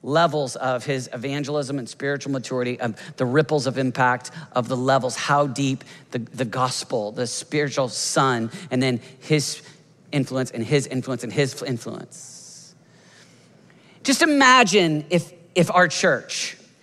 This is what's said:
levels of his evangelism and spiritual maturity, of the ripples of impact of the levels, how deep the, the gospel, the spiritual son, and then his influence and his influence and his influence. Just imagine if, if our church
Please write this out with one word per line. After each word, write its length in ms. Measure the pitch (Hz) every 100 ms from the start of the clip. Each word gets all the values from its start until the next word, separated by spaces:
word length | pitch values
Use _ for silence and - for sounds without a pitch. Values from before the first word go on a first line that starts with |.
levels 540 | 117 151 170 151 135 -
of 260 | 127 127
his 280 | 117 135 120
evangelism 640 | 123 123 139 143 147 135 139
and 80 | 117
spiritual 460 | - 139 143 139
maturity, 480 | 135 117 131 123 123
of 180 | - 107 - 156
the 80 | 127
ripples 400 | 135 151 151 131
of 100 | 127
impact 540 | 131 120 127 123 - - 156
of 140 | 127 110
the 100 | 127
levels, 380 | 131 135 123
how 320 | - - 143 147
deep 380 | 123 139 131 - - -
the, 60 | 127
the 260 | 113 - 123
gospel, 640 | 131 131 - - 120 104
the 140 | 110 123
spiritual 600 | - - 156 147 127 127
son, 640 | - - - 135 120 113 190 175
and 120 | 127
then 160 | 131 120 - -
his 400 | - 156 143 - - - _ _ _
influence 420 | 147 131 131 131
and 120 | 117
his 220 | 113 147 131
influence 360 | 131 123 123
and 80 | -
his 320 | 147 139 -
influence. 1120 | 139 120 - - - - - - - - - _ _ _ _ - - _ _ _ _ - - -
Just 200 | - 269
imagine 840 | 330 294 269 254 226 202 170 151 151
if, 240 | 180 - - -
if 160 | - 165
our 160 | 170 180
church 680 | - 190 127 - - - - - _